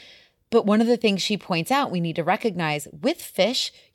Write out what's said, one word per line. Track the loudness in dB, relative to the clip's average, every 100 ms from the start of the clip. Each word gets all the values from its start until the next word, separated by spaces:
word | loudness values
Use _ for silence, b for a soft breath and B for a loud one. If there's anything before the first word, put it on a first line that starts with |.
| B B B B _
But | 0 4
one | 2
of | 4
the | 2
things | 2 0
she | -2 -4
points | -2 -4 0
out | 0 0
we | -2
need | -2 -2
to | 0
recognize | 0 0 -2 -2 -4 -6
with | -4 -2 -2
fish, | -6 0 0 0 -6 b b